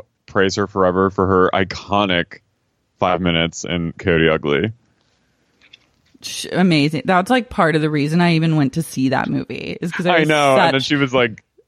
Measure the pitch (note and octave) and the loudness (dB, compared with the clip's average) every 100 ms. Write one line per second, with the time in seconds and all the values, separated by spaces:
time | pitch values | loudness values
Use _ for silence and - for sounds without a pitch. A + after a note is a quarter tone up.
0 | - _ - G#2 F#2+ G#2 G2 G2 F#2 F2+ | -6 _ -6 -2 0 0 -4 0 2 2
1 | F#2+ G2+ F#2 F#2+ F#2 F#2+ F#2+ - - G2+ | 0 0 0 2 2 0 -2 -6 -4 -2
2 | G2+ F2 E2 - _ _ _ _ _ _ | 0 0 -4 -10 _ _ _ _ _ _
3 | F#2+ F2 F2+ E2 E2+ - - F2 E2+ - | -2 0 0 0 -2 -4 -8 -6 -6 -4
4 | F#2+ D#2+ D#2+ D#2 D2+ C#2+ G#2+ A2+ _ _ | 0 2 2 2 0 -2 -2 -6 _ _
5 | _ _ _ _ _ _ _ - _ _ | _ _ _ _ _ _ _ -20 _ _
6 | _ _ - - - D#3 F#3 D#3 D3 D#3 | _ _ -16 -12 -6 0 2 2 2 -2
7 | - F#3 F#3 B3+ - - E3 D#3 D3+ D3+ | 0 0 2 -2 -2 -2 0 0 -2 -2
8 | D3 E3 F3 D#3+ E3 D#3 C3+ E3 - - | -2 0 2 2 0 0 0 -2 -6 -4
9 | C3 B2+ - C#3 - - - - E3+ - | -2 0 -2 -4 -6 -10 -10 -8 -8 -4
10 | F3 F3 D#3 D#3 C#3+ C3 E3+ C3+ B2 C#3+ | 0 2 2 4 4 4 4 2 0 0
11 | C#3 B2+ A#2+ G2+ _ _ | 2 2 0 -2 _ _